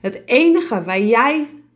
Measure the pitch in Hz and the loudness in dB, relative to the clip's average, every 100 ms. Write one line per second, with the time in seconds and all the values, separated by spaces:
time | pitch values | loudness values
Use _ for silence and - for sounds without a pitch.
0 | 196 190 - 254 330 339 349 208 165 190 | -10 -12 0 2 4 2 0 -6 -4 -2
1 | 208 226 269 311 294 - _ | 0 2 2 -2 -6 -12 _